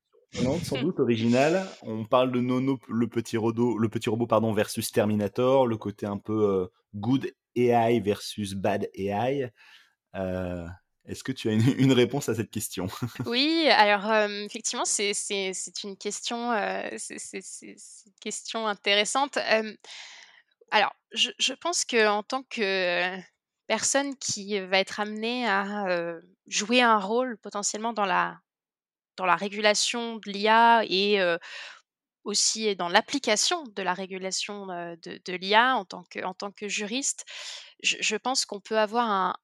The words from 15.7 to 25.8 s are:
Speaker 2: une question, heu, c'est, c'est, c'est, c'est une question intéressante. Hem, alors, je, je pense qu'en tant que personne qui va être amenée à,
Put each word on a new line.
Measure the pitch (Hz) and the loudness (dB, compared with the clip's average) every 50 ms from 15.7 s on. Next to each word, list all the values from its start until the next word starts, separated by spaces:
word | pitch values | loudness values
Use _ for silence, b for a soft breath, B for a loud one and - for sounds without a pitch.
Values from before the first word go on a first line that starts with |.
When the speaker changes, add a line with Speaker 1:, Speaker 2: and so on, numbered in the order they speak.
| - - - | -10 -10 -10
Speaker 2:
une | 202 196 | -10 -12
question, | - - 208 208 - - - 247 233 240 240 233 | -8 -8 -8 -8 -6 -6 -6 -6 -4 -2 -2 -2
heu, | 208 196 190 190 196 - - - | -2 -2 -2 -4 -6 -6 -8 -10
c'est, | 220 - - - 208 | -10 -12 -12 -12 -12
c'est, | - - - 196 | -12 -12 -12 -12
c'est, | 190 - - - 220 208 202 | -12 -14 -16 -16 -16 -18 -20
c'est | 214 - - - - - 208 | -20 -20 -20 -20 -20 -20 _
une | _ _ | _ _
question | - 220 202 - - - - 226 220 | -12 -10 -10 -10 -10 -8 -6 -4 -4
intéressante. | 214 202 - - 208 202 208 208 - - 269 277 277 - | -4 -4 -2 0 2 2 4 2 2 0 0 0 0 -2
Hem, | - - - 220 220 220 214 - - B B B B B B B B B B B B B B B _ _ _ | -4 0 2 2 0 0 -4 -10 -14 B B B B B B B B B B B B B B B _ _ _
alors, | - 214 - 135 - - _ _ - | 2 2 2 2 -2 -8 _ _ -2
je, | 226 226 247 - - | -2 -2 -2 0 -2
je | - 247 269 | -4 -4 -2
pense | - - 339 359 - - | -4 -4 -2 -2 -2 -2
qu'en | - 254 226 214 214 208 208 208 | 0 2 4 4 4 2 0 -2
tant | - - 262 262 | -4 -6 -8 -6
que | _ - 233 214 196 190 190 185 175 175 175 180 180 185 185 180 - _ _ _ _ _ _ _ | _ -6 -4 -2 0 0 0 0 0 0 0 0 -2 -4 -8 -12 -16 _ _ _ _ _ _ _
personne | - 214 214 - - - 277 285 285 269 | -4 -2 0 0 0 0 0 -2 -2 -6
qui | - - - - 214 196 196 208 196 | -8 -6 -6 -6 -6 -4 -4 -4 -4
va | 185 180 190 190 | -2 0 0 0
être | 196 - - - | 0 0 -4 -6
amenée | 208 208 214 214 220 233 240 254 247 | -6 -6 -6 -6 -4 -4 -4 -2 0
à, | 220 196 196 202 196 208 208 | 0 0 0 -2 -2 -4 -4